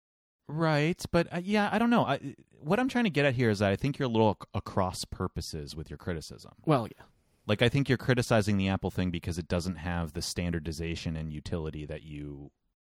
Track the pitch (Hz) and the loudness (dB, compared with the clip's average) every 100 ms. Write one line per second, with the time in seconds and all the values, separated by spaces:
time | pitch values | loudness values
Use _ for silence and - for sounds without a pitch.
0 | _ _ _ _ - 151 160 147 156 185 | _ _ _ _ -8 0 2 4 2 0
1 | - 170 170 175 180 208 202 202 233 233 | 0 2 2 -2 0 2 2 2 4 4
2 | 120 139 139 - - - 147 214 262 240 | 4 0 -4 -12 -20 -10 0 0 2 0
3 | 226 143 143 127 117 101 98 101 135 - | 0 4 4 4 4 4 2 2 0 -2
4 | 131 113 110 92 - 101 - 104 90 87 | 0 4 4 4 -4 -6 -2 0 0 -2
5 | - - 92 - - 80 71 78 78 73 | -8 -6 -6 -6 -10 -10 -10 -10 -12 -10
6 | - 80 - 57 - - - 139 107 - | -6 -6 -8 -16 -20 -8 0 0 0 -12
7 | - _ _ _ - 104 120 143 139 120 | -20 _ _ _ -2 4 4 4 2 0
8 | - 123 - 113 104 98 95 95 92 - | 2 2 4 4 4 2 2 0 -2 -2
9 | 90 82 - 85 80 90 87 80 90 87 | -2 -2 -4 -6 -2 -2 -2 -6 -4 -4
10 | 80 85 - - 87 85 80 78 82 82 | -4 -6 -6 -4 -2 -2 -4 -6 -6 -6
11 | 82 80 78 76 - 87 78 76 73 76 | -6 -6 -6 -8 -6 -6 -6 -8 -10 -12
12 | 80 73 73 69 69 _ _ _ | -12 -12 -10 -12 -16 _ _ _